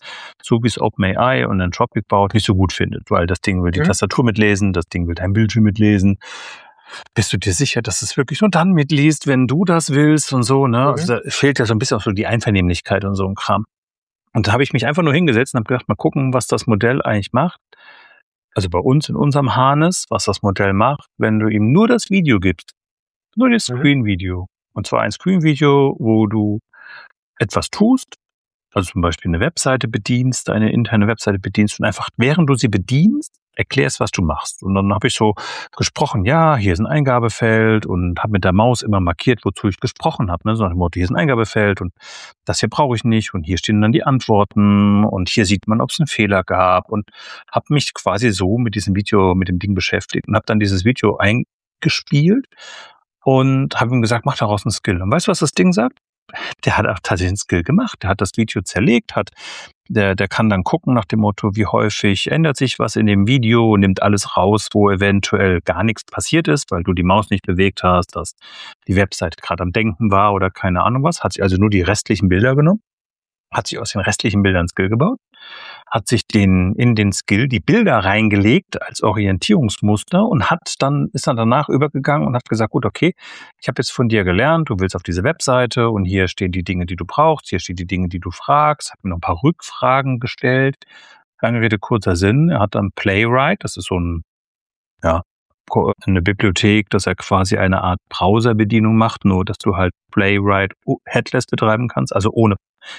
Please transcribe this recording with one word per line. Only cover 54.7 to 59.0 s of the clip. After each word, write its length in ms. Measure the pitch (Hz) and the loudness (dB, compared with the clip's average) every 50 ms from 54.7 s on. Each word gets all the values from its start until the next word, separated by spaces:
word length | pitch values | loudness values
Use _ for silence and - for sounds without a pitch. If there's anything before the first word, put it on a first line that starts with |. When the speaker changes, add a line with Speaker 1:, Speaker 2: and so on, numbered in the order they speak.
Speaker 1:
Skill. 280 | 98 - - - 98 87 | -6 -4 -2 -2 -2 -2
Und 120 | 92 95 | 0 0
weißt 160 | 120 170 - - | 0 0 0 0
du, 40 | |
was 80 | 190 - | -2 0
das 120 | - 151 | 0 -2
Ding 220 | - - 185 185 175 | 0 2 2 2 4
sagt? 260 | 196 226 254 - _ _ _ _ _ _ _ - - - - - _ - | 2 0 -2 -4 _ _ _ _ _ _ _ -16 -14 -12 -14 -14 _ -4
Der 120 | - 117 113 | -2 -2 0
hat 100 | 107 113 | 0 -2
auch 120 | 110 95 _ | -2 -4 _
tatsächlich 260 | - 113 98 92 90 | -4 -2 -2 0 -2
einen 60 | 92 101 | -2 -4
Skill 260 | - - - 87 85 | -4 -2 -2 -2 0
gemacht. 380 | - 135 196 262 220 - - | 2 0 0 0 0 -8 -6
Der 80 | - 92 | -4 -4
hat 120 | 95 95 | -2 -2
das 100 | 110 101 - - | -2 -4 -2 -2
Video 240 | 113 110 - 110 | -2 -2 -2 -6
zerlegt, 540 | 95 - - 90 - 170 233 240 | -6 -4 -2 0 2 2 2 2